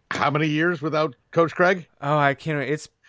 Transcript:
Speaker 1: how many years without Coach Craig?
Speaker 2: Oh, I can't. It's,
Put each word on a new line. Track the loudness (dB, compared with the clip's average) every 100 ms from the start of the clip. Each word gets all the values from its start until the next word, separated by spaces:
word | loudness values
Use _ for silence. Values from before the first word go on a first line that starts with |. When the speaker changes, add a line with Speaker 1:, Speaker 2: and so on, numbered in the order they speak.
| -8
Speaker 1:
how | -2 0
many | 0 0
years | 0 0 -2
without | -2 -2 -2 -6 _
Coach | 0 0
Craig? | 4 2 2 -4 -8
Speaker 2:
Oh, | -2 2
I | 2
can't. | 0 -4 -4
It's, | -2 -4 -6 _